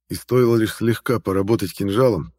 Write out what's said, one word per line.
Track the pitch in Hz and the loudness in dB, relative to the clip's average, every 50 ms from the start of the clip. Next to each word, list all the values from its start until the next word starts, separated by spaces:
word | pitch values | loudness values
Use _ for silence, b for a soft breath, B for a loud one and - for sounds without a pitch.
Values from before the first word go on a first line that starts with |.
| _ - | _ -12
и | 85 | -12
стоило | 82 - - 120 127 123 117 117 | -10 -6 0 2 2 4 4 4
лишь | 113 110 101 - | 2 2 0 -2
слегка | - 110 117 113 - - - 120 101 | -2 0 0 0 0 -2 -2 -2 -2
поработать | - 98 95 98 98 101 117 104 101 87 - | -2 0 0 0 2 2 0 0 0 -4 -6
кинжалом, | - 98 98 98 120 131 127 104 80 65 - - | -4 -4 -2 0 2 2 2 2 0 -4 -8 -12